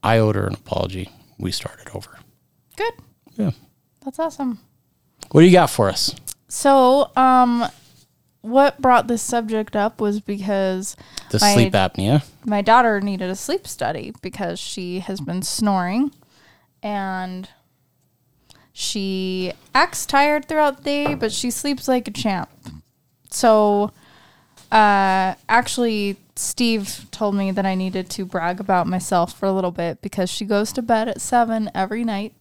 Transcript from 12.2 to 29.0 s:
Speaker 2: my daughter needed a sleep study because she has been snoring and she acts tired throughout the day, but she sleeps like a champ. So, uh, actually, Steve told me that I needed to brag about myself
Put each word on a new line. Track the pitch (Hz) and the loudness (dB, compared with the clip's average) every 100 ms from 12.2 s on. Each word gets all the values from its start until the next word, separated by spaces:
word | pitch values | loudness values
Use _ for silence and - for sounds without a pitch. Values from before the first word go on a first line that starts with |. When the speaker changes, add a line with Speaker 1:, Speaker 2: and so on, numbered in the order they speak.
| - _ - | 0 _ -4
Speaker 2:
my | 208 | -2
daughter | 202 233 233 208 | 4 6 6 2
needed | 202 190 185 | -2 -4 -4
a | 190 | -6
sleep | - 381 - | -4 -6 -6
study | - 117 - - 226 | -6 -6 -4 -10 -12
because | 185 - 175 170 | -14 -8 -8 -8
she | - - 180 180 | -10 -10 -8 -8
has | 185 196 | -8 -10
been | 143 180 | -6 -6
snoring | - - 208 190 180 214 277 _ _ _ _ _ _ _ | -6 -2 0 0 0 -2 -2 _ _ _ _ _ _ _
and | 208 202 190 185 185 185 190 _ _ _ _ _ _ _ _ _ _ _ _ | -8 -6 -6 -6 -8 -10 -14 _ _ _ _ _ _ _ _ _ _ _ _
she | - - 214 190 190 185 185 180 - _ | -10 -8 -4 -4 -4 -4 -4 -6 -8 _
acts | 262 339 - - | -2 -2 -4 -2
tired | 277 294 302 277 | 2 2 0 -2
throughout | 311 294 269 | 0 0 0
the | |
day, | 285 285 294 | -4 -2 -2
but | 285 226 | -2 -4
she | - 247 | -4 -6
sleeps | - 285 269 - | -4 -4 -4 0
like | 254 240 | -2 -2
a | |
champ. | 208 214 185 - _ - 78 _ _ _ _ _ | -6 -4 -4 -8 _ -20 -20 _ _ _ _ _
So, | - 240 214 208 202 208 _ _ _ _ _ _ _ _ | 2 6 6 6 2 0 _ _ _ _ _ _ _ _
uh, | 220 208 202 196 190 190 - - | 4 6 4 2 2 0 -4 2
actually, | 226 247 - 240 214 202 196 _ - | 2 2 -2 -2 0 -4 -6 _ -10
Steve | - - 240 220 202 - - | -8 -2 0 0 -4 -12 -16
told | - 208 | -4 -2
me | 196 190 | 0 -2
that | 190 190 | -2 -2
I | |
needed | 185 185 190 185 | -2 -4 -6 -8
to | - | -8
brag | 185 180 165 180 | -6 -4 -4 -4
about | 196 185 170 | 0 0 0
myself | 180 | -2